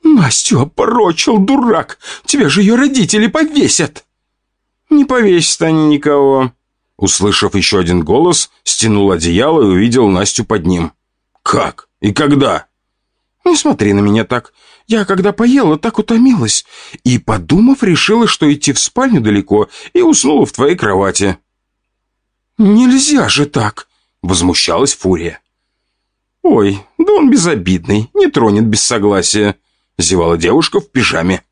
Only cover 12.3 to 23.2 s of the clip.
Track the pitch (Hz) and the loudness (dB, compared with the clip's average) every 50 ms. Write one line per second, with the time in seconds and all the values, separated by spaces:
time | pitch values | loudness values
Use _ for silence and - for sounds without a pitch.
12.3 | 147 139 139 117 90 78 - _ _ _ _ _ _ _ _ _ _ _ _ _ | 2 2 2 0 -2 -4 -8 _ _ _ _ _ _ _ _ _ _ _ _ _
13.3 | _ _ _ 359 339 294 - 208 196 - 104 104 101 101 101 104 101 113 107 - | _ _ _ 0 0 0 0 -2 -2 0 0 0 2 2 2 0 0 0 -2 -2
14.3 | 127 120 - - _ _ _ _ _ _ _ - 214 226 202 190 294 185 180 208 | -6 -6 -6 -10 _ _ _ _ _ _ _ -2 -2 -2 0 -2 -2 0 0 -2
15.3 | - - 233 240 262 277 240 165 151 156 - 233 - - 214 - 233 226 247 269 | 0 0 0 2 2 2 2 2 0 0 -4 -6 -4 -4 -2 0 0 2 4 2
16.3 | 247 185 120 107 - - - _ - - - - - - _ 127 123 120 - - | 2 2 0 -2 -4 -6 -6 _ -20 -20 -20 -20 -20 -6 _ -2 -2 -2 -2 -4
17.3 | 110 101 85 80 139 185 226 254 269 - 254 196 165 143 - - 214 233 233 196 | -6 -6 -2 0 2 4 4 4 2 2 2 0 0 0 0 0 0 2 2 0
18.3 | - - 160 147 147 147 - 143 131 - - - _ 247 254 269 233 151 113 107 | 0 0 0 0 0 0 -2 -4 -2 -2 -4 -4 _ -2 0 0 0 0 0 0
19.3 | 110 120 120 - 101 107 104 - - - - - _ 349 - 330 311 - - 139 | 0 -2 0 0 0 0 0 -2 -8 -20 -20 -4 _ 0 2 2 2 2 0 0
20.3 | 302 262 175 - - - 131 143 180 175 - 107 98 95 98 95 90 - 101 98 | 2 2 0 -2 -2 -2 0 0 0 0 -2 -2 0 0 0 -2 -2 -2 -2 -2
21.3 | 90 - _ _ _ _ _ _ _ _ _ _ _ _ _ _ _ _ _ _ | -4 -6 _ _ _ _ _ _ _ _ _ _ _ _ _ _ _ _ _ _
22.3 | _ _ _ _ _ - 220 196 208 226 254 247 254 269 262 285 302 269 | _ _ _ _ _ 0 2 4 4 4 4 4 2 2 0 0 0 0